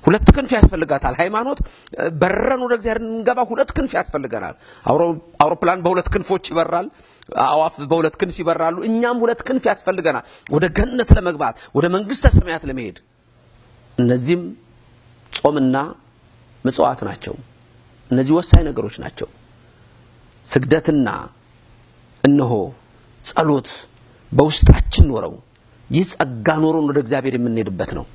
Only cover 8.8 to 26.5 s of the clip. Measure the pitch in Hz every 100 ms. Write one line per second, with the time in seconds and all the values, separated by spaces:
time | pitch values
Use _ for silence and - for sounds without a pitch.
8.8 | 226 226 240 247 233 233 - 262 220 202
9.8 | - 185 160 127 - - - 143 175 156
10.8 | 247 247 233 220 180 151 135 117 - 139
11.8 | 170 185 208 262 269 - 180 160 147 131
12.8 | 110 87 _ _ _ _ _ _ _ _
13.8 | _ - 120 127 123 175 175 214 _ _
14.8 | _ _ _ _ _ - 143 147 131 131
15.8 | 151 - _ _ _ _ _ - 123 -
16.8 | - 131 98 98 - - - _ _ _
17.8 | _ _ - 127 135 160 180 - 156 123
18.8 | 104 - - - - _ _ _ _ _
19.8 | _ _ - _ _ _ - - 127 156
20.8 | 160 151 117 101 - _ _ _ _ -
21.8 | _ _ _ _ 135 143 131 117 90 -
22.8 | _ _ _ _ - - 160 139 - -
23.8 | - _ - - - - 151 151 - -
24.8 | - - 151 117 87 85 - _ _ _
25.8 | - 139 185 - 143 120 107